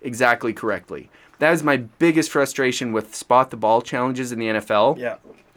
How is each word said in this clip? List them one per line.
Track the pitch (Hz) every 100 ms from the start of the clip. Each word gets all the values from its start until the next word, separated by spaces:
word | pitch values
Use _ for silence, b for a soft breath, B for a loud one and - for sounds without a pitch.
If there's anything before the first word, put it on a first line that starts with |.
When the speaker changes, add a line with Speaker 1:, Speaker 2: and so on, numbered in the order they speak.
Speaker 1:
exactly | 131 120 123 117 120
correctly. | - 110 92 - 76 - b b b
That | 151
is | 165
my | 151 135
biggest | 113 - 170 160 156
frustration | 147 135 - 131 127 123
with | 110 107
spot | - - 123 131
the | 117
ball | 110 113
challenges | - 127 127 127 123
in | 117
the | 113
N | 110
F | -
L. | 107 117 147
Speaker 2:
Yeah. | 120 - - - _